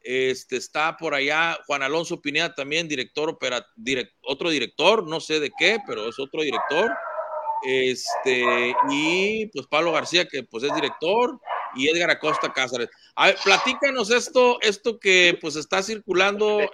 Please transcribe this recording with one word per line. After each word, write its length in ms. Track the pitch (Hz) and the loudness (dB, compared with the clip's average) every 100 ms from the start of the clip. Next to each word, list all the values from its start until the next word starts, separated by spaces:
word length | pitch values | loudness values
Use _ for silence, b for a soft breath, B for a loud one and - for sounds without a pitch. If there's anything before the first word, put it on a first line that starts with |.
este, 540 | 123 127 131 127 - 123 | -6 -2 -2 -2 -6 -8
está 400 | - 151 160 160 | -6 -2 -2 -2
por 180 | 160 | -4
allá 440 | 143 139 156 165 - - | -2 0 0 0 -2 -4
Juan 160 | 139 | -4
Alonso 380 | 135 160 165 170 | 0 -2 -4 -6
Pineda 340 | 143 151 165 - | -4 -2 -2 -4
también, 320 | 139 160 165 | -4 -4 -2
director 420 | 147 120 147 160 | -6 -6 -4 -4
opera-, 360 | 151 131 123 - - | -4 -4 -4 -6 -10
direc-, 380 | 113 127 113 _ | -4 -4 -4 _
otro 280 | 123 139 165 | -8 -4 -2
director, 580 | 147 113 - 170 220 160 | -2 -2 2 4 4 0
no 120 | 160 | -8
sé 200 | - 156 | -2 -2
de 120 | 135 - | -2 0
qué, 220 | 165 220 170 | 2 2 -4
pero 220 | 113 113 | -6 -6
es 120 | 123 | -6
otro 220 | 139 160 | -8 -2
director, 500 | 151 113 - 151 226 - - - - - - - 131 | -2 -2 0 2 2 0 -8 -8 -8 -8 -6 -6 -2
este, 1080 | 131 127 123 - - 131 127 123 120 120 123 135 | 0 0 -2 -4 -2 0 2 2 2 0 0 0
y 580 | 143 156 180 202 220 214 | 2 0 2 0 -2 -4
pues 200 | 139 - | -8 -2
Pablo 240 | 147 170 | 0 2
García, 340 | 156 - 175 170 | 0 2 0 0
que 180 | 139 | -6
pues 200 | 117 113 | -8 -6
es 100 | 143 | -4
director, 640 | 151 139 - 160 220 247 254 - - - 127 | -2 -4 -2 0 2 0 -2 -8 -8 -8 -2
y 140 | 143 | 0
Edgar 200 | 170 165 | 2 2
Acosta 440 | 143 151 143 147 | 0 0 -2 -2
Cázares. 360 | 135 123 123 113 b b - | -2 -2 -2 -6 b b 4
A 120 | 180 | 4
ver, 100 | 185 | 4
platícanos 680 | 196 190 254 240 277 262 202 | 4 4 4 0 -2 0 2
esto, 480 | 240 240 254 247 240 | 0 2 4 4 4
esto 360 | 214 202 190 - | 0 0 -4 -2
que 400 | 196 185 175 170 | 4 6 6 4
pues 160 | 160 151 | -4 -8
está 260 | - 190 | -2 -2
circulando, 800 | 196 214 202 180 196 202 214 208 196 | -2 -8 -2 2 2 2 0 2 0